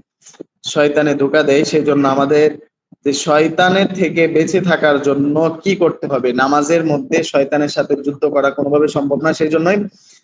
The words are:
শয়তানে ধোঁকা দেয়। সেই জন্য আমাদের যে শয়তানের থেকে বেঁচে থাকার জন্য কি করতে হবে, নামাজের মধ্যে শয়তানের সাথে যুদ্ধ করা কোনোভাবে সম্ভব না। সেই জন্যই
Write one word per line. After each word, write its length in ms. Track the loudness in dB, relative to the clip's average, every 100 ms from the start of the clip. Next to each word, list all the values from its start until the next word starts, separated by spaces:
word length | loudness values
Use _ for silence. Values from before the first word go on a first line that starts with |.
| _ _ -20 -20 -20 _ -6
শয়তানে 480 | 0 2 2 0
ধোঁকা 280 | 0 2 2
দেয়। 220 | 2 2
সেই 200 | 2 0
জন্য 240 | 0 2 2
আমাদের 500 | 2 2 2 2 -2 -20 _ _ _
যে 80 | -4
শয়তানের 840 | -4 0 2 2 2 2 2 0
থেকে 340 | -2 -2 0 0
বেঁচে 320 | 2 0 0
থাকার 420 | 0 2 2 2
জন্য 560 | 0 0 0 0 -2 -2
কি 120 | -4 0
করতে 300 | 0 -2 -4
হবে, 260 | -2 -2
নামাজের 520 | 0 2 2 2 0
মধ্যে 380 | 0 -2 -2 -2
শয়তানের 460 | 0 -2 0 0 -2
সাথে 280 | -2 -2 -2
যুদ্ধ 300 | -4 -4 -2
করা 240 | 0 -2
কোনোভাবে 380 | -2 -2 0 0
সম্ভব 340 | 0 -2 -2
না। 100 | -2
সেই 160 | 0 0
জন্যই 280 | 0 0 0 -4 _ _ -20